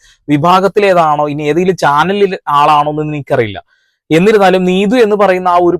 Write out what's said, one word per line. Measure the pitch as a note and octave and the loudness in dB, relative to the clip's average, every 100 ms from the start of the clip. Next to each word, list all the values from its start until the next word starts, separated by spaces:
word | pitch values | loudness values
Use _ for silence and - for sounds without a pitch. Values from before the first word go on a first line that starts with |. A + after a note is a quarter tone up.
| _ _ - | _ _ -4
വിഭാഗത്തിലേതാണോ, | D3 E3+ F#3 F#3+ G#3+ G3+ F3 D#3 D3 D3 | -2 2 0 0 0 0 2 0 0 -4
ഇനി | C#3+ | -4
ഏതെങ്കിലും | D3 D#3 F#3 F3 | -4 -2 -2 -2
ചാനലിൽ | D3+ C#3+ E3+ G3+ G3 F#3+ - | 0 0 0 0 -2 -2 -2
ആളാണോ | C#3+ D3+ D3 D3 | 2 2 2 0
എന്ന് | D3+ | -4
എനിക്കറിയില്ല. | D3+ D3+ - C3 A2 F#2 - _ _ _ - | -6 -8 -4 -4 -4 -8 -18 _ _ _ -2
എന്നിരുന്നാലും | D#3 G3 G#3+ F#3+ F#3 | 0 2 2 2 2
നീതു | F#3 F#3 G3+ | 0 -2 0
എന്ന് | B3+ G#3+ G#3 | 0 2 2
പറയുന്ന | G3 F3+ F3+ | 0 0 0
ആ | F3 | 0
ഒരു | F3 | 0